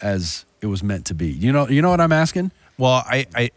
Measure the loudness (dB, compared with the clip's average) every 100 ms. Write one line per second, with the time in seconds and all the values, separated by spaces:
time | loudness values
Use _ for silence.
0 | -4 -4 -4 -8 -14 _ -6 -4 -4 -4
1 | -6 -6 -4 -2 0 2 2 2 4 4
2 | 4 4 2 0 -4 -6 _ -2 2 2
3 | 2 -2 -2 -2 -4